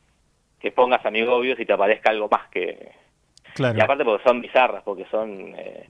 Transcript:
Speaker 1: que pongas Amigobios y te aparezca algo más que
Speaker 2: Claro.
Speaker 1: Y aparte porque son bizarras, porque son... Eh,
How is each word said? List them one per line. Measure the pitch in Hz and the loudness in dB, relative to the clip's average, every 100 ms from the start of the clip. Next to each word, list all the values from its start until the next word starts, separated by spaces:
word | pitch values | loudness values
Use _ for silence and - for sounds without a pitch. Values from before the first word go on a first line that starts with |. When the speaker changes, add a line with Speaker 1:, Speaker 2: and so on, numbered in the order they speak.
| _ _ _ _ _ _ | _ _ _ _ _ _
Speaker 1:
que | 101 | -4
pongas | - 123 120 | 2 2 2
Amigobios | 107 107 117 123 127 120 | 0 -2 0 0 0 -4
y | 110 | -2
te | |
aparezca | 95 98 110 113 | 0 0 0 -2
algo | 110 104 | -2 0
más | 110 - | -2 -2
que | 92 90 - - _ _ _ _ _ - | -6 -6 -8 -18 _ _ _ _ _ -16
Speaker 2:
Claro. | - 127 110 | -2 0 2
Speaker 1:
Y | |
aparte | 110 139 | 2 2
porque | 127 104 | 2 4
son | 123 120 | 4 2
bizarras, | - 131 120 98 | 0 2 2 0
porque | - 92 95 | -8 -10 -6
son... | 110 110 98 90 87 | -6 -6 -10 -14 -16
Eh, | 87 - | -16 -18